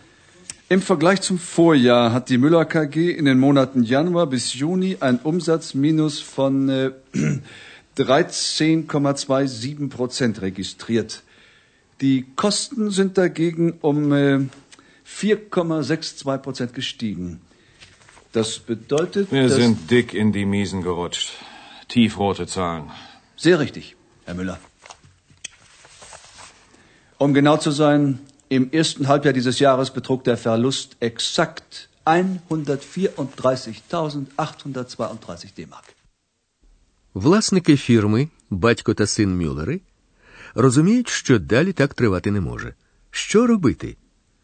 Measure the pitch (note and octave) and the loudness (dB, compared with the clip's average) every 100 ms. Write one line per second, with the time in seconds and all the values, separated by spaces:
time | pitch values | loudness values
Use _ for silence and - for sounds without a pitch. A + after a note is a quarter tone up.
0 | _ _ _ _ - - - F#3 F#3 F#3 | _ _ _ _ -20 -12 -2 0 2 2
1 | E3 G3 - F#3 - - E3+ D3+ B2 A#2+ | 2 2 0 -4 -2 2 6 6 6 6
2 | A#2 A#2+ A#2 B2+ C#3+ E3+ D#3 E3 D3+ D3+ | 4 0 0 2 4 4 2 -2 -2 -2
3 | F3 E3+ C#3+ B2+ C3+ C#3+ C3 B2+ A2+ C3+ | -2 0 2 4 4 4 2 0 2 2
4 | E3+ F3 E3 C3 - A#2+ D3+ F#3 F#3 F#3+ | 2 0 0 -2 -4 -4 -4 -2 -2 -2
5 | C3+ B2 D#3 F3 E3 D#3+ D#3 - C#3+ D#3 | 0 0 0 -2 0 -2 -2 -2 2 2
6 | D#3 C#3+ - - C3+ C3+ C3+ C3+ C3 C3 | 0 -4 -8 -2 0 0 0 0 -2 -6
7 | _ - D3+ - - - - - _ - | _ -4 -2 -4 -8 -20 -20 -20 _ -2
8 | C3 D#3 F3+ - - - D#3 D#3+ D#3 D3+ | 2 2 2 -4 -6 0 2 2 0 0
9 | C#3+ C#3 - C3+ C#3 A#2+ B2 D3 C#3+ - | 0 -2 -2 0 -2 -4 -8 -6 -8 -6
10 | B2 - B2 G2+ F#2+ F#2 F#2+ - - A2+ | -6 -2 -2 -2 -6 -6 -10 -10 -4 -2
11 | - - _ _ _ _ _ _ _ - | -2 -10 _ _ _ _ _ _ _ -4
12 | C3+ C3 B2+ - G#3 G3+ - - G#3+ F#3+ | 0 0 -2 -2 -2 -2 -6 -4 -2 0
13 | G3 F#3+ F3+ F3 E3 E3 E3 E3 D3+ D3 | 0 2 0 0 -2 0 -2 0 -2 0
14 | D3 C#3+ C#3 C#3 C3+ - - - _ _ | 2 2 2 2 -2 -8 -20 -20 _ _
15 | - - G3+ G#3+ G#3+ - E3 D#3+ B2+ D#3+ | -20 -6 -2 -2 -2 -2 0 -2 -2 -4
16 | - - C#3 C3+ C3+ C3 A#2+ B2+ B2+ - | -6 -10 -6 -6 -6 -8 -8 -8 -10 -8
17 | A2+ F2 F2 E2 _ _ _ _ - _ | -8 -6 -8 -12 _ _ _ _ -20 _
18 | _ - _ A2+ A2 - - A2+ - C#3+ | _ -20 _ -4 -4 -6 -10 -10 -4 -2
19 | F3+ G3+ G3 C3+ B2+ C3 A#2+ A2 E2 B2 | -2 -2 -2 2 2 4 2 2 2 2
20 | A#2 F2 G#2+ G2 G2 G2+ G2 F#2+ F2 E2+ | 2 0 0 0 0 -2 -2 -4 -4 -4
21 | F2 - - - - - - - - - | -6 -8 -10 -12 -18 -20 -20 -20 -4 2
22 | A2 - G2+ F2 E2+ - F2+ E2 D2+ - | 2 2 -2 -2 -6 -6 -4 -6 -10 -16
23 | - - _ - D3+ F3 C3 - - - | -20 -20 _ -2 2 2 0 -8 -18 -20
24 | _ _ - F2 F#2 E2+ - _ - - | _ _ -12 -8 -8 -10 -16 _ -20 -20
25 | _ _ _ _ - _ _ - - - | _ _ _ _ -20 _ _ -20 -20 -20
26 | - - - - - - _ _ _ _ | -20 -20 -20 -20 -20 -20 _ _ _ _
27 | _ - C#3 C#3 D3 D3+ D#3+ C#3+ D3+ D3 | _ -2 2 4 4 4 2 2 4 4
28 | C#3+ B2+ - _ - C3 B2+ D#3+ D#3+ - | 2 -2 -8 _ -2 0 0 0 0 0
29 | C3+ C#3+ D3 B2+ B2+ A#2+ C#3 C3 C3+ - | 0 2 2 0 0 2 4 4 0 -6
30 | - C3 C3 A#2 A#2+ A2+ B2+ C3 - - | -4 -2 0 -2 0 0 0 -2 -8 -6
31 | A#2 A#2 - - E3 - - - - _ | -6 -4 -4 -2 -2 -4 -20 -20 -20 _
32 | - E3 F#3 F#3 - D#3+ D3 C#3 - - | 0 2 2 -4 -6 -6 -4 -6 -6 -4
33 | F#3+ - C3 - C3 G3 - A2 - F3 | -4 -4 -10 -2 -2 -2 -6 -16 -8 -6
34 | D#3 D3 C3+ - D#3 - D3+ C3 B2 - | -6 -6 -8 -6 -8 -8 -12 -10 -10 -8
35 | A2 A2+ - E2+ G2 - D#2 - - _ | -8 -8 -14 -16 -16 -18 -18 -18 -20 _
36 | _ _ _ _ _ _ _ _ _ _ | _ _ _ _ _ _ _ _ _ _
37 | _ F#2+ A2 G3+ G#3 F#3+ E3+ C#3+ - A#2 | _ -2 2 2 2 0 4 2 4 2
38 | G#2 G#2+ D3+ _ - G2 A2+ A#2 - G#2+ | 4 0 -2 _ -10 0 2 2 0 0
39 | G#2 - G2+ F2+ E2 C#2 D#2+ F3 - _ | 0 0 0 0 -2 -4 -6 -8 -10 _
40 | _ _ _ - - - C3 B2 E3 A#3+ | _ _ _ -20 -8 2 4 6 4 4
41 | A#3+ - - A#2+ D2 A2+ F#3+ F#3 C#3+ - | 0 -2 2 2 4 2 2 0 -2 0
42 | A#2 F#2 G#2 G2+ D2 A#1 - - _ _ | 0 0 -2 -2 -4 -8 -12 -16 _ _
43 | _ - - G3+ B3 A#3 D3 D#2 - A2+ | _ -10 0 4 4 4 2 -2 -6 -14
44 | _ _ _ _ | _ _ _ _